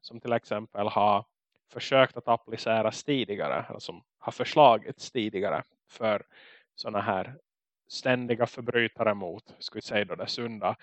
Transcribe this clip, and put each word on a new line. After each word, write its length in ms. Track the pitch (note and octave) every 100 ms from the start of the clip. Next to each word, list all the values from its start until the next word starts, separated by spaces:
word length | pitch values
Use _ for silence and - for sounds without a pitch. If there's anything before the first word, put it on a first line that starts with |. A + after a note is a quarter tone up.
som 200 | - A#2
till 120 | A#2+
exempel 560 | A#2 - G#2+ A2 G2+ G#2
har 360 | G#2 G#2 G2+ - _ _ _ _
försökt 440 | A#2+ - C3+ B2+ B2
att 120 | A#2+
appliceras 760 | A#2 - A2+ A#2 A2+ A2 -
tidigare, 640 | - C#3 G#2 G2+ D2+ C2 -
eller 100 | -
som 240 | - F2 _ _
har 140 | -
förslagits 800 | - - D#3 C#3 A2 - - -
tidigare 520 | B2+ G#2+ F#2+ F#2+ D#2 - _ _
för 360 | - A2 G2+ - - - - _ -
såna 240 | A2+ G#2
här 360 | G#2+ F#2+ F#2 C3+ _ _ _ _ _
ständiga 580 | - C3+ B2 B2 A2+ A#2+
förbrytare 680 | C3 A#2+ A#2+ A2+ - A2
mot, 420 | G2+ F2+ G2 - -
ska 160 | - A2
vi 60 |
säga 220 | - G#2+
då, 100 | F#2+
det 120 | E2+ A#2
sunda 480 | - A#2 A2 F#2+ A2